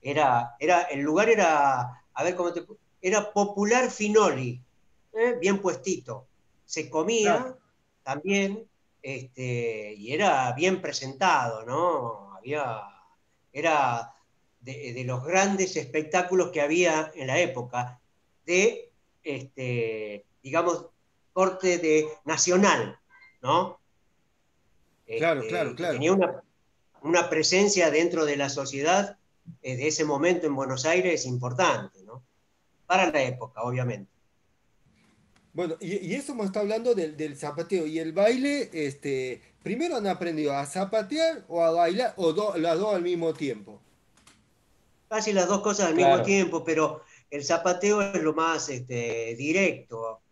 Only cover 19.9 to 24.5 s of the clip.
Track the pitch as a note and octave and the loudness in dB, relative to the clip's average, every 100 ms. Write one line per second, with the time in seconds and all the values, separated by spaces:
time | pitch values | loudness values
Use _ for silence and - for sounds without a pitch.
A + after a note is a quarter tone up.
19.9 | A2 G#2+ G#2 _ _ C3+ D#3+ F3 E3 - | -6 -8 -12 _ _ -4 0 0 -2 -6
20.9 | _ _ _ _ - F#3+ F#3 F#3 F3 D#3+ | _ _ _ _ 0 0 2 0 2 4
21.9 | D#3 D#3 - - D#3 - F3+ G3+ D3 G#2 | 4 2 -6 -6 0 2 4 4 4 -2
22.9 | - _ _ - _ B2+ D#3+ F#3 - _ | -8 _ _ -20 _ 0 2 2 -8 _
23.9 | _ _ _ _ _ _ | _ _ _ _ _ _